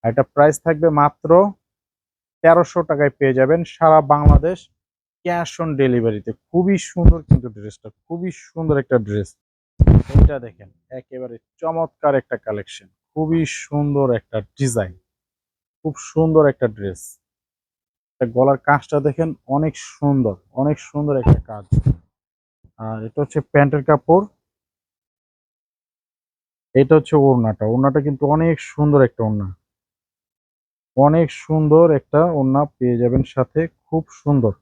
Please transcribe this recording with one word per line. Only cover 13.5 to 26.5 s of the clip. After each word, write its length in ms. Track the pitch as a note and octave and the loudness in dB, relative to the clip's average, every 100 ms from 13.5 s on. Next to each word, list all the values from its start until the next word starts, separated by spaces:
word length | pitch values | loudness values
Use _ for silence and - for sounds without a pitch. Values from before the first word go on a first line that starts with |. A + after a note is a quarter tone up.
| - | -8
সুন্দর 420 | - D3 D3 C#3+ C3+ A2+ | -8 -4 -2 -2 0 -2
একটা 200 | _ A2 G2+ - | _ -10 -10 -6
ডিজাইন, 360 | C3+ A#2 F#2+ E2+ _ _ _ _ _ _ _ _ | -4 -4 -6 -12 _ _ _ _ _ _ _ _
খুব 140 | D#3 - - | -10 -10 -8
সুন্দর 320 | D#3 D#3+ D#3 C#3+ | -2 2 4 2
একটা 140 | - A#2+ G#2+ | 0 -6 -6
ড্রেস। 240 | G2+ F#2 - - _ _ _ _ _ _ _ _ _ | -12 -12 -20 -20 _ _ _ _ _ _ _ _ _
এটা 140 | _ B2 A#2+ | _ -6 0
গলার 220 | C3+ B2+ - | 0 0 0
কাজটা 300 | C#3+ - D3 C#3+ | -2 -2 -4 -2
দেখেন, 220 | C#3+ D#3+ - - C#3 | -4 -6 -8 -6 -4
অনেক 180 | D#3 - - - | -4 -8 -20 -6
সুন্দর, 380 | C#3+ C3+ A2+ F#2 _ B2+ | -2 0 -2 -4 _ -4
অনেক 160 | C#3+ D3 - | -4 -4 -8
সুন্দর 240 | D3 D3 C3+ | -8 -4 0
একটা 180 | A#2 - - | 2 2 0
কাজ। 140 | G#2+ - - - - _ _ _ _ _ _ _ _ | -18 -4 -2 -2 -6 _ _ _ _ _ _ _ _
আর 120 | A2 A2 A2 | -10 -10 -10
এটা 120 | - | -8
হচ্ছে 160 | C#3+ D3+ - | -6 -6 -2
প্যান্টের 300 | D3 C#3+ D3 C3 | 0 0 -2 0
কাপড়, 360 | D3 - F3 G#3 _ _ _ _ _ _ _ _ _ _ _ _ _ _ _ _ _ _ _ _ _ _ | -2 2 0 0 _ _ _ _ _ _ _ _ _ _ _ _ _ _ _ _ _ _ _ _ _ _